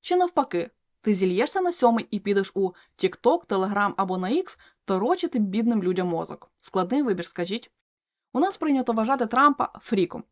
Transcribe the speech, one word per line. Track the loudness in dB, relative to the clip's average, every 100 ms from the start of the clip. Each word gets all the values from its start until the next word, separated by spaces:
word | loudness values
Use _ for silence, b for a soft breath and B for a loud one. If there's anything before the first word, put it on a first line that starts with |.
Чи | 0 2
навпаки, | 2 0 -2 -2 -6 _ _ _
ти | -2
зільєшся | 2 2 2 0 0
на | -2
сьомий | 2 2 2 -2
і | -6
підеш | 0 0 0
у | -2 -4 b b _
TikTok, | -4 0 2 2 0
Telegram | -2 0 0 -2 0
або | -2 -2
на | -2
X | -2 -4 -10 b b
торочити | -4 -2 0 0 -2 -2
бідним | -2 0 0 0
людям | 0 0 -2
мозок? | -2 -6 -12 -18 _
Складний | -6 -4 0 0
вибір, | 0 -2 -4
скажіть. | -6 -4 -4 -8 _ _ _ _ _ _
У | -2
нас | -2 0
прийнято | 0 0 2
вважати | 0 0 0 0
Трампа | 2 2 2 -4 -6
фріком. | -4 0 0 -4 -16